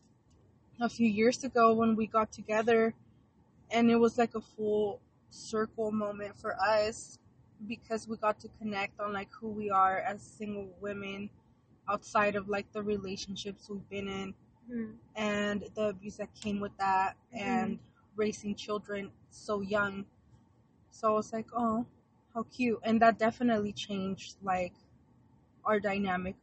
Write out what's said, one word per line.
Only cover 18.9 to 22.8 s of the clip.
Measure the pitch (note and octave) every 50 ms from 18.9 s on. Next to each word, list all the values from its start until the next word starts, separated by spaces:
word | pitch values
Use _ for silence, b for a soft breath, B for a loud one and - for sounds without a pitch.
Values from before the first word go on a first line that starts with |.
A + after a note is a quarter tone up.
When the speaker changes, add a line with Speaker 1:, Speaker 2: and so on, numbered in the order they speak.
| G3+ G3+ G3 G3 - _ - _
Speaker 1:
so | - - - - G#3+ G3+
young. | G3 F#3+ G#3 G#3 G3+ G3+ G3 G3 G3+ - _ _ _ _ - _ _ _ _ _ _ _ _ _ _ _
So | - - - A3
I | G#3+
was | G#3+ G#3+ -
like, | - A3 A3 - A3+
"Oh, | A#3 A#3+ A3+ A3 A3+ A#3+ - - _ _ _ _ _ _ _ -
how | A#3 A3+
cute." | - - - B3 A#3+ A3 -